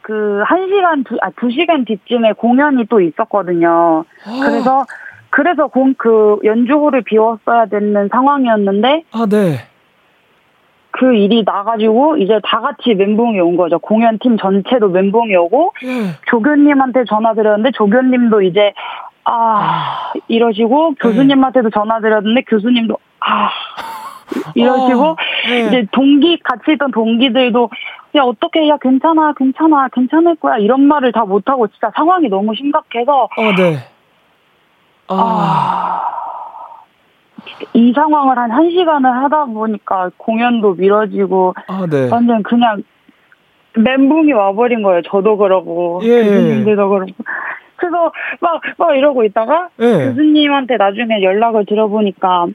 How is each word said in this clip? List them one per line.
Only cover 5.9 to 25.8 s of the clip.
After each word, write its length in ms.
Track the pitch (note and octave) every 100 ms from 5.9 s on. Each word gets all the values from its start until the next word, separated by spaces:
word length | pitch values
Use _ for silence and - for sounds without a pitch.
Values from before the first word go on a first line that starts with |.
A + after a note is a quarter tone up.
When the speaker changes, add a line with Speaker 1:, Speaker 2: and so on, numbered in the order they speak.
| C4
Speaker 1:
그 420 | A#3 A3 G#3+ G#3
연주홀을 580 | G#3+ A3+ A#3+ D4 D4 C4+
비웠어야 640 | G3+ A3 A3 A3+ - A#3 A3
되는 420 | G3+ G#3 G#3 G3+
상황이었는데 920 | A3+ C4+ C#4+ B3 A3 G3 G3 A#3+ D#4 _
Speaker 2:
아, 140 | A3+ A3+
네. 400 | G#3 F#3+ C3 - _ _ _ _ _ _ _ _ _ _ _ _
Speaker 1:
그 240 | - B3+
일이 280 | A#3 G3+ A#3
나가지고 720 | G3+ F#3 G3+ A3+ A3 A3 D4+ D#4
이제 200 | F#3+ G#3+
다 160 | - A3
같이 340 | B3 - A#3+
멘붕이 460 | F#3+ G3 G#3+ A#3+ G3+
온 160 | E3+ F3
거죠. 220 | F3 E3
공연팀 580 | - A3 A#3 A3 B3+ A3
전체도 540 | F#3+ G3 F#3+ B3 G3+
멘붕이 440 | F3+ G3 A3 A3+ F#3+
오고 360 | E3+ A#3+ F4+ -
Speaker 2:
예. 260 | B3+ B3+ G3 D3+ -
Speaker 1:
조교님한테 760 | A#3+ D4 D4 D4 C#4 C4 B3+ A3+
전화드렸는데 640 | G#3+ A3+ A3 G#3+ G#3 A#3+
조교님도 680 | - G#3 B3 C4 B3+ A#3+ G#3+
이제 320 | F#3 F3+ G3+ - - - - _
아, 80 | -
Speaker 2:
아. 800 | A#3 A3+ G#3+ F#3 D#3 D3 - - - -
Speaker 1:
이러시고 640 | A#3 A#3 G3+ A3+ C#4 E4
Speaker 2:
예. 40 | C#4
Speaker 1:
교수님한테도 680 | A#3 A3 C4+ C4+ C4 B3+ A3
전화드렸는데 720 | G#3 G#3 A3+ G#3+ G#3+ G#3 A#3
교수님도 540 | - A3 A3 A#3+ A3+ - _ _
아, 280 | - - G#3 - - - - - - - - - D#3
이러시고 480 | A#3+ A#3+ C4 B3+ B3
Speaker 2:
어. 140 | D4+ D#4+ - - A3+
예. 100 | A#3+ A3+
Speaker 1:
이제 200 | B3+